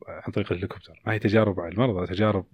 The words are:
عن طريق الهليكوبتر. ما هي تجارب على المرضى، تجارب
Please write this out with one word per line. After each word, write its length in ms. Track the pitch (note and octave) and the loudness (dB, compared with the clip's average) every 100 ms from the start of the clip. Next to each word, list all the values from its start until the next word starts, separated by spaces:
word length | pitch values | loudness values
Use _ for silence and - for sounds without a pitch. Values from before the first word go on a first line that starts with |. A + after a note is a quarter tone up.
| - | -12
عن 240 | F2 - | -12 -6
طريق 200 | - G2 | -4 -2
الهليكوبتر. 480 | F2+ G2 - - - - | -4 -4 -10 -16 -10 -4
ما 60 | |
هي 60 | G#2+ | 0
تجارب 420 | G#2+ A2 G#2+ E2+ | 4 4 4 2
على 120 | E2+ | -4
المرضى، 340 | F#2 B2+ F#2 F2+ | 0 0 0 -2
تجارب 400 | F#2 G#2+ G2+ F2+ | 0 2 2 -2